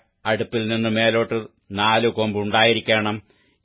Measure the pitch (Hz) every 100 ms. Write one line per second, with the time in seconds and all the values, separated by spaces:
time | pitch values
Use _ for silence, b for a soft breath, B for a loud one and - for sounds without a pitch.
0 | _ _ 107 110 113 117 110 113 113 110
1 | 113 113 113 113 107 _ _ 101 107 110
2 | 117 110 107 104 104 110 113 110 113 110
3 | 107 107 - b b b